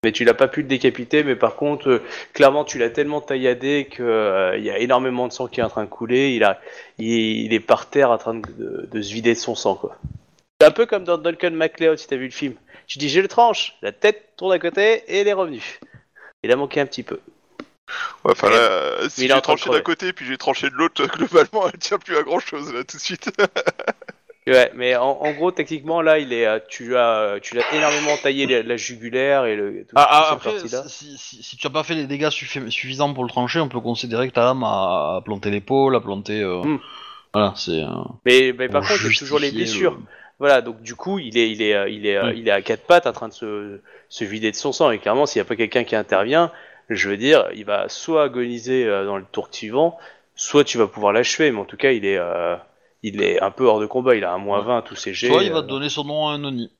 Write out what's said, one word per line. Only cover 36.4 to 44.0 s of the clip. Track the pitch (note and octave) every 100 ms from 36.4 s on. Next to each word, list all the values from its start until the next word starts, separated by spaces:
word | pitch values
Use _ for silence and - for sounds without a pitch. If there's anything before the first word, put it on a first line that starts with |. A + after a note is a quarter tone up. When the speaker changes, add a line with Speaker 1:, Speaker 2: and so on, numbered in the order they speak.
Speaker 3:
euh, | G2 F2+
Speaker 1:
Hmm. | D3 D3 - - - - _
Speaker 3:
voilà, | G#3 C#3+ -
c'est, | - D#2+
euh, | D2+ - - B2 B2+
Speaker 1:
Mais, | B2+ C3 B2
mais | B2+
par | C#3+
Speaker 3:
pour | -
Speaker 1:
contre, | G#3
il | -
y | -
a |
toujours | C#3 D3
les | C#3+
Speaker 3:
justifier | A3 A3+ G#3
Speaker 1:
blessures. | F#3 -
Speaker 3:
le | - - - _
Speaker 1:
Voilà, | C#3+ C3+
donc | A#2+ A2+
du | A2+ A#2
coup, | F#3 G3
il | B2+ A2+
est, | A2+
il | G#2+
est, | G#2+ G#2
euh, | G2+
il | G#2+ G#2
est, | G2
euh, | G2
Speaker 3:
Oui. | F#2
Speaker 1:
il | A2
est |
à | G2+
quatre | G2 A2+ -
pattes | F3 C3+
en |
train | A2 A2+
de |
se, | - A2 G#2 G#2 G2+ _ -